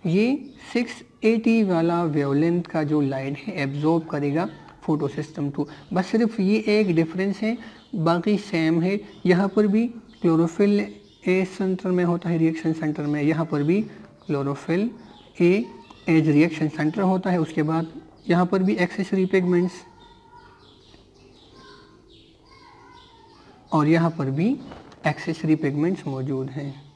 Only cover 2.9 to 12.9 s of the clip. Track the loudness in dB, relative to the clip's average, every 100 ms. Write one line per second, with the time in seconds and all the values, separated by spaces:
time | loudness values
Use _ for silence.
2.9 | 0 0 -2 -6 -8 -8 -4 -4 0 2
3.9 | 2 0 -4 -2 -2 -4 -8 -20 -12 -4
4.9 | -2 -2 -6 -10 -6 -6 -4 -8 -8 -6
5.9 | -4 0 0 0 0 0 2 2 2 4
6.9 | 2 2 0 -4 -2 -4 -4 -10 -20 -10
7.9 | -2 0 2 2 0 0 0 2 2 0
8.9 | -2 -6 -4 2 4 4 2 2 2 0
9.9 | -4 -20 -2 2 2 2 2 2 2 -2
10.9 | -10 -20 _ 0 0 0 -2 -2 -2 0
11.9 | 0 2 0 0 2 2 0 -2 -2 -2